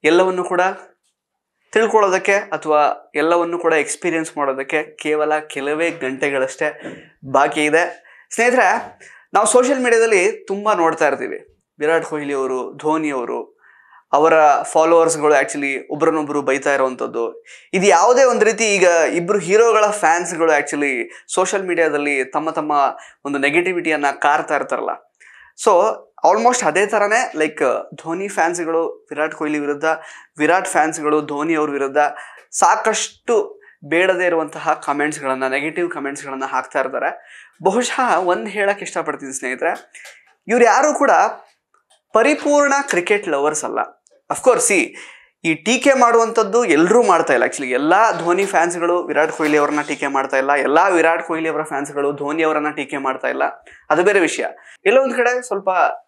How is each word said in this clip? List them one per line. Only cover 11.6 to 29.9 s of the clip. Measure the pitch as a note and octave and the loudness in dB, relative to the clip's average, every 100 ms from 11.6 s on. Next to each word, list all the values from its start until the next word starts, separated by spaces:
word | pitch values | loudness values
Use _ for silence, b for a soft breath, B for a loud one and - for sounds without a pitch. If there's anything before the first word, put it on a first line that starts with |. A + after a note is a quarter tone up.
| _ _ | _ _
ವಿರಾಟ್ | D3+ E3 D#3 | 0 0 -2
ಕೊಹ್ಲಿ | D#3 C#3+ | -8 -6
ಅವರು, | C#3 C3 B2+ A#2+ C#3+ | -4 -4 -4 -8 -6
ಧೋನಿ | D#3 D#3 D3+ | -2 -2 -2
ಅವರು, | C3+ A#2+ B2 G2+ _ b b b b b | -4 -6 -8 -10 _ b b b b b
ಅವರ | C#3 D#3+ D#3+ D3+ C#3 | 2 4 6 6 4
ಫಾಲೋವರ್ಸ್‌ಗಳು | - E3 D#3+ E3+ D#3+ D#3 D3+ D3 | 0 2 4 4 4 2 2 4
actually | C#3+ D3 C#3 C3 - | 2 -4 -4 -6 -8
ಒಬ್ರನ್ನೊಬ್ರು | D3 D#3+ D#3+ D3 D3 | 0 0 0 -4 -4
ಬೈತಾ | C3+ C#3 C#3 | -2 -2 0
ಇರುವಂಥದ್ದು. | C#3 C3 B2+ A#2+ A#2 A#2 - B B B | 0 0 -2 -8 -6 -6 -8 B B B
ಇದು | F#3+ G3 | 0 4
ಯಾವುದೇ | E3+ G#3 B3 | 6 6 6
ಒಂದು | C4 A3+ G#3 | 4 4 0
ರೀತಿ | A3+ A3 G3+ | 2 0 4
ಈಗ | F3+ E3+ D3 | 4 4 2
ಇಬ್ರು | E3+ F3 G#3 | 0 -2 -2
ಹೀರೋಗಳ | E3 G#3 A#3 A3 G#3 | 2 4 4 4 2
ಫ್ಯಾನ್ಸ್‌ಗಳು | G#3 D#3+ E3+ F3+ E3+ E3 D3 | 2 2 2 -2 -2 2 2
actually | C#3+ D3 C#3+ B2+ A#2 B B | 0 -4 -2 -4 -8 B B
ಸೋಷಿಯಲ್ | - F#3 G3+ | -4 -2 -2
ಮೀಡಿಯಾದಲ್ಲಿ | F#3+ E3+ D#3+ D3 D3 C#3+ B2+ | -4 0 0 0 -2 -2 -4
ತಮ್ಮ | D3+ D#3+ | -4 -4
ತಮ್ಮ | D#3 D3+ D3 C3+ - B B C#3+ | -6 -2 0 0 -2 B B -8
ಒಂದು | C#3+ | -2
ನೆಗೆಟಿವಿಟಿಯನ್ನ | C#3 D#3 F3+ F3+ E3 D#3 C#3+ | 0 0 0 -2 -2 0 -2
ಕಾರ್ತಾ | C#3 D3 D3+ D#3 D3 | 0 0 0 0 -4
ಇರ್ತಾರಲ್ಲ. | C3+ B2 A2 - _ _ b b b b - | -4 -4 -4 -8 _ _ b b b b 2
So | F3+ G#3 - - - D#3 | 4 2 -2 -12 0 2
almost | G#3 A#3 B3 F3 | 4 2 2 0
ಅದೇ | D#3 G3+ | 0 0
ಥರನೇ, | A3 G3+ A3+ B3+ D3+ | 0 0 0 -2 -2
like, | D#3 - C#3 A2+ - D3+ | -4 0 -2 -2 -6 -14
ಧೋನಿ | D#3+ E3+ G3+ | -10 -8 -6
ಫ್ಯಾನ್ಸ್‌ಗಳು | G3 E3+ F3 D#3+ E3 E3 - _ | -2 -2 -2 -4 -2 -2 -8 _
ವಿರಾಟ್ | C#3+ D#3 D3+ | -6 -6 -4
ಕೊಹ್ಲಿ | D3+ D3+ | -4 -4
ವಿರುದ್ಧ, | C#3+ C#3+ D#3+ | -4 -4 -2